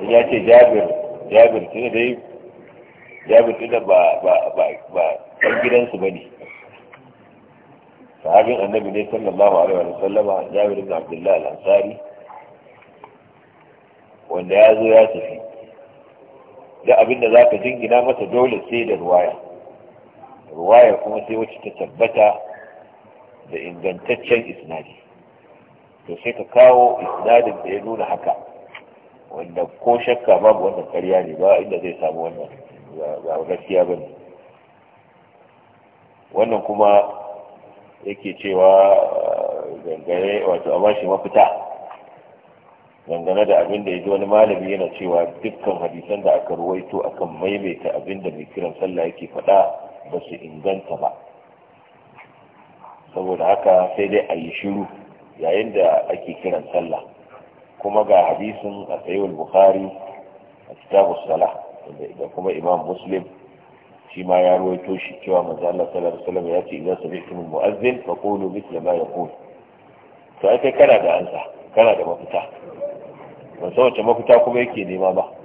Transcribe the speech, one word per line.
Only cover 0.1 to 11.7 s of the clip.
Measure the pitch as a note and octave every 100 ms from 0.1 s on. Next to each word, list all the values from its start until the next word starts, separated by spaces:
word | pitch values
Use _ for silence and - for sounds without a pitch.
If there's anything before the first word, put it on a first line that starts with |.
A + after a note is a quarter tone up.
| A#2 A#2
ce | B2 G2
Jabir, | A#2 A#2+ A2 G2+ - - - -
Jabir | G#2 A2+ A2+ -
tun | G2+
da | A#2+
dai, | A2 A#2+ A#2+ - - - - - - - _ - - -
Jabir | A2+ A#2 A2
tun | A#2
da | A#2
ba, | F#2+ F#2 E2+ -
ba, | F#2 E2+ D#2
ba, | - D#2 - -
ba | F#2 E2 D2 - -
ɗan | - -
gidansu | B2 A#2+ A#2 F#2+
ba | F#2+
ne. | F2 - - - - - - - - - _ _ _ _ _ _ - _ _ - _
Sahabin | D#2 F#2 A#2+ B2
Annabi | G2+ G#2+ G2
ne | G2+ G2+
sallallahu | A2+ G2+ F#2 G2+ F#2
alaihi | E2+ F#2
wa | F2 F2
sallama, | G2 G#2 G#2 F#2+ -
Jabir | G2 G#2 F#2+
ibn | F#2+
Abdullah | E2+ D#2+ E2 F#2 F#2+
al-Ansari, | D2 - -